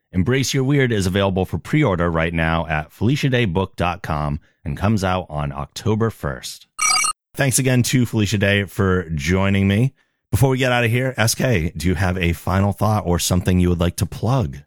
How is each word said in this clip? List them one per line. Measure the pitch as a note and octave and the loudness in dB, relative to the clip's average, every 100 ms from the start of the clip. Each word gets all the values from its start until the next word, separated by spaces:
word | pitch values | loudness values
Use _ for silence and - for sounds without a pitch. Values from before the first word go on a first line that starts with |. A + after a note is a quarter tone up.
| _ | _
Embrace | F2+ F#2 C3+ B2+ | -2 0 0 0
Your | C#3 | -2
Weird | C3 C#3+ C3 | 0 2 2
is | G#2+ F#2 | 2 0
available | F#2+ G2 F#2+ | 0 0 0
for | F#2 E2 | -2 -4
pre-order | - D3+ C#3 F2 F2 | -2 2 2 2 0
right | E2 E2 | 0 0
now | E2+ D#2+ E2 D#2+ | 0 0 0 0
at | D#2 D2+ | -4 -4
felicia | - G2+ D3 C#3+ | -4 0 0 0
day | B2 A2+ | 0 0
book | E2 F#2+ - | 0 -4 -2
dot | F2 E2+ | -4 -4
com | - D2+ D2 D2 - _ | -6 -4 -2 -4 -8 _
and | - C#2 | -10 -2
comes | F#2+ A2 | 0 0
out | F#2 F#2 - | 0 -2 -4
on | D2+ D2 | -6 -6
October | C#2 C#2+ - A2 G#2+ A2+ | -6 -10 -6 -4 -2 -2
first. | - D2 B1 - - - - - - - - _ | -4 -8 -8 -12 -16 -18 -6 -2 -2 -4 -8 _
Thanks | - C#3 - | -2 0 2
again | C3 B2+ | 2 2
to | A#2 B2+ A#2 | 2 2 2
Felicia | A2 G2+ G#2 | 0 0 2
Day | G2+ G2+ | 2 2
for | F#2+ - F#2+ F#2 E2 | 0 0 2 2 0
joining | D#2 C#2+ F#2 G2 G2 G2 | -4 0 2 2 2 4
me. | G2+ C3 - _ _ _ | 2 0 -2 _ _ _
Before | G#2 C#3 | 2 2
we | C3 | 2
get | B2+ | 2
out | B2 A#2+ | 2 2
of | |
here, | A#2+ C3 B2 | 0 -2 0
S | A2 - | -2 0
K, | C3 G#2 D#2+ - | 0 0 -2 -2
do | F2 | -2
you | E2+ | 0
have | F#2 F2+ | 0 0
a | F2 | 0
final | E2+ - F#2 G2+ | -2 0 0 0
thought | F#2+ G#2 G#2+ E2+ | 0 0 0 0
or | F2 | -2
something | - F2+ F#2 F2+ | 0 0 2 2
you | F2+ | 2
would | E2+ | 2
like | F2 - | 0 -2
to | E2+ | -6
plug? | - G#2 C3+ D2+ C2+ | -4 -2 -2 -2 -6